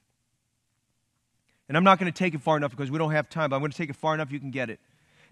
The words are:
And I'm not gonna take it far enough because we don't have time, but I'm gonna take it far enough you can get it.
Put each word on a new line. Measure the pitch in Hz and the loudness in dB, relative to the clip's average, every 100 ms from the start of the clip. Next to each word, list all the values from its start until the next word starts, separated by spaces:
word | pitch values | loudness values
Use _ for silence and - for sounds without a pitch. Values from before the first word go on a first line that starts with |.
| _ _ _ _ _ _ _ _ _ _ _ _ _ _ _ _ - | _ _ _ _ _ _ _ _ _ _ _ _ _ _ _ _ -2
And | 165 | 4
I'm | |
not | 190 190 | 6 6
gonna | 180 | 4
take | - 185 | -2 -2
it | 151 | 0
far | 160 151 | 0 0
enough | 143 | 0
because | - 135 | -4 -6
we | 156 | -2
don't | 156 | 0
have | 151 - | 0 -2
time, | 165 151 | -2 0
but | 135 | 0
I'm | |
gonna | 147 | -2
take | - 160 | -4 -8
it | 131 | -4
far | 160 | -2
enough | 156 143 | -2 -4
you | 143 | -8
can | 139 | -8
get | 135 117 | -6 -6
it. | - _ _ _ _ _ | -8 _ _ _ _ _